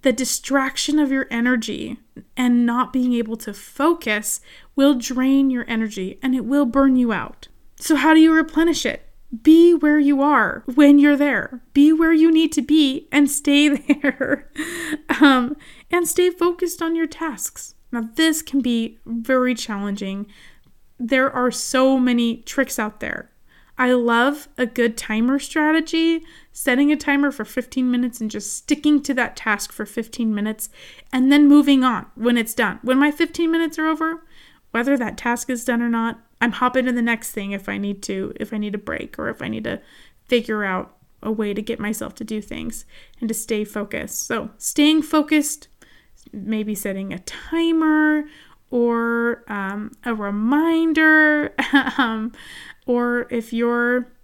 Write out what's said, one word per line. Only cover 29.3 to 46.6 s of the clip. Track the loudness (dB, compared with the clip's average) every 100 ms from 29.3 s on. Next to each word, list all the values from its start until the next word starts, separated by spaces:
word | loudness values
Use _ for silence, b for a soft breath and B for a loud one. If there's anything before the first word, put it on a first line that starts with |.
| -6
task | -4 -4 -6
for | -10
fifteen | -10 -8 -10 -4 -4
minutes | -2 -4 -6 -12 B B B B
and | 0 4
then | 6 8
moving | 8 6 4
on | 2 -2 -8
when | -4 0 0
it's | -2
done. | -2 -2 -2
When | 0 2
my | 2
fifteen | 2 -4 0 0
minutes | 0 -2 -2
are | -2
over, | -2 -4 -6 b b b b _
whether | -4 0 0
that | -2 -6
task | -4 -4 -4
is | -6
done | -2 -2
or | 0
not, | -2 -4 -6 _ _
I'm | -4
hopping | 0 0 0
to | -2
the | -2
next | -2 -4 -6
thing | -10 -8
if | -10 -8
I | -6
need | -6 -8
to, | -8 -8 -8 -8
if | -8
I | -6
need | -6
a | -8
break | -8 -10 -10 -8
or | -8
if | -8
I | -8
need | -8
to | -8 -10 b b b b
figure | _ -2 -2 -6
out | -4 -6 -8 _ _ _
a | -8
way | -6 -4
to | -6
get | -8 -8
myself | -6 -8 -10 -12
to |
do | -10 -10
things | -10 -12 -12 -12 -18 b b b
and | -8
to |
stay | -8 -6 -6
focused. | -4 -8 -8 -10 -10 -10 -6
So | -8 -8 -10
staying | -6 2 4 2
focused, | 0 -2 2 0 -2 -8 -16 _ b b b b _
maybe | -14 -8 -6